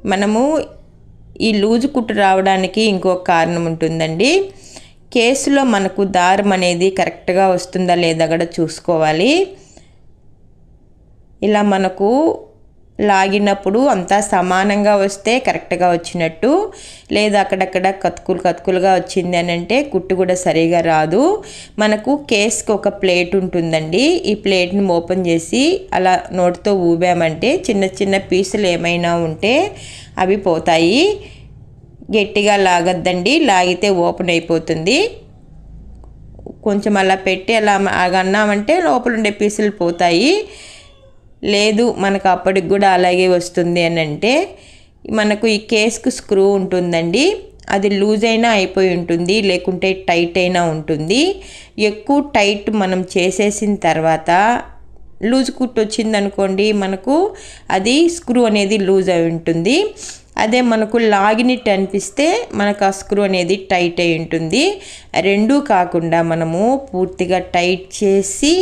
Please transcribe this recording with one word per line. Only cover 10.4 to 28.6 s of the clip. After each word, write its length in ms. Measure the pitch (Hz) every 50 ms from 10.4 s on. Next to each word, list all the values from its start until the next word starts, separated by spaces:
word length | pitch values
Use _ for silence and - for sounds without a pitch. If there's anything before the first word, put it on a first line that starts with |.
| - - - - - - - - - _ - - - - - - - - - - -
ఇలా 160 | 202 208 208 208 202 196
మనకు 360 | 190 190 190 190 - 196 202 240 277 320 330 - - - - - - - - - - - - _ -
లాగినప్పుడు 840 | 208 208 196 190 190 196 190 208 202 202 202 202 - 185 196 233 269 285
అంతా 240 | 233 190 175 170 196 202 208 -
సమానంగా 640 | 214 185 175 185 180 190 190 208 202 208 202 208 208 202
వస్తే 300 | 196 196 196 - - 220 233 262 262
కరెక్ట్గా 420 | 190 170 165 - - 180 175 180 180 175
వచ్చినట్టు, 560 | 170 170 - - 175 165 160 160 - - 254 302 381 427 392 - - - - - - - - -
లేదా 200 | 208 214 214 202 202 190
అక్కడక్కడ 420 | - 190 190 190 185 - 185 185 190 190 190 -
కతుకులు 360 | 175 175 - - - 165 170 -
కతుకులుగా 460 | 180 170 - - 190 185 185 180 196 185 180
వచ్చింది 380 | 180 185 - 196 170 175 180 175
అని 120 | 170 175 170
అంటే 200 | 170 175 170 214 269 294 294
కుట్టు 220 | - 190 180 - 190 180
కూడా 160 | 185 180 185 180 -
సరిగా 360 | 180 151 160 165 165 170 170 165 165
రాదు. 340 | 160 156 156 160 170 214 277 339 415 427 - - - - - - - -
మనకు 300 | 214 214 214 214 214 254 285 294 285 -
కేసుకి 400 | 233 202 208 233 226 - - - 214 202
ఒక 100 | - 202 196 -
ప్లేట్ 320 | - 185 180 175 175 175 185 196
ఉంటుందండి. 640 | 185 180 - 175 165 165 160 156 156 156 165 208 262 311 359 - - -
ఈ 40 | 208 208 -
ప్లేట్ని 400 | 202 190 185 180 175 185 202 202 190 170
ఓపెన్ 280 | 170 170 - 185 190 180 175
చేసి 320 | 165 165 165 - - 240 277 320 370 - - - - 185
అలా 160 | 185 185 180 170 - - - 185
నోటితో 320 | 180 175 175 175 - 208 202 190 175 170
ఊబామంటే 600 | 170 165 180 180 175 170 170 160 156 165 208 233 311 381 - -
చిన్న 160 | 214 196 190 190 190 -
చిన్న 160 | 208 190 196 196 196 -
పీసులు 380 | 185 180 196 185 - 208